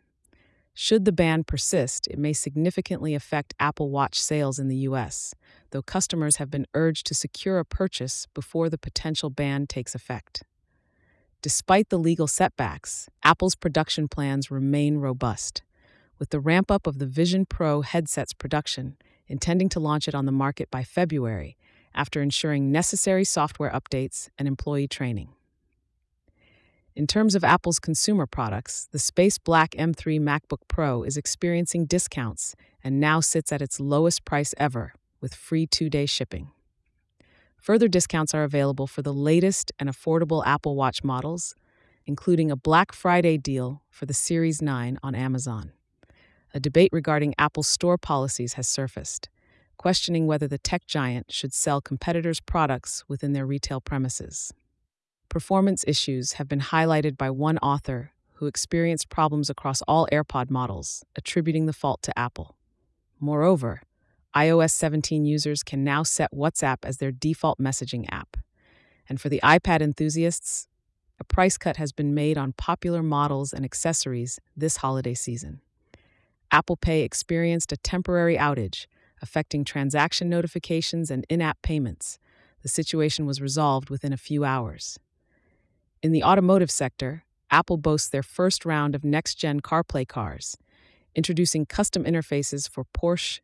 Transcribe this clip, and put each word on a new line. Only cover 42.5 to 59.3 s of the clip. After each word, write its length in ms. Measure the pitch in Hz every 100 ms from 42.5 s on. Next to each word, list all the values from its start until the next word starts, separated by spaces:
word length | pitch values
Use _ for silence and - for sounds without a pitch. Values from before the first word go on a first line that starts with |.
a 60 | 135
Black 360 | 151 160 196
Friday 460 | - 180 180 170 156
deal 420 | 135 131 123 143 _
for 160 | -
the 80 | 143
Series 480 | 139 - 165 165 156
nine 380 | 151 127 120 131
on 120 | 139
Amazon. 580 | 123 131 127 131 110 - - _ _ _ _ _ _ _
A 60 | 143
debate 320 | 135 151 190
regarding 400 | 165 147 151 147 -
Apple's 300 | 151 - 151
store 280 | - 175 175
policies 580 | - 143 135 - 120
has 120 | - 123
surfaced, 640 | - 135 - 139 - - _ _ _ _ _
questioning 500 | 180 185 - 170 160
whether 220 | 151 143
the 100 | 143
tech 260 | - 180
giant 460 | - 156 127 123 -
should 240 | - 135
sell 260 | - 160 143
competitors' 600 | - 135 - 170 165 160
products 640 | - 175 151 127 - - -
within 280 | 139 143
their 120 | 139 135
retail 340 | 139 - 131
premises. 720 | - 139 131 - - - - - _ _ _ _ _ _ -
Performance 560 | 165 - 190 196 185 -
issues 460 | 147 - 131 127
have 160 | - 139
been 100 | 139
highlighted 580 | 135 160 160 165 151 131
by 140 | 135
one 260 | 131 151 160
author 520 | 143 143 - 123 139 _ _
who 140 | - 147
experienced 640 | - - 170 170 160 -
problems 380 | - 156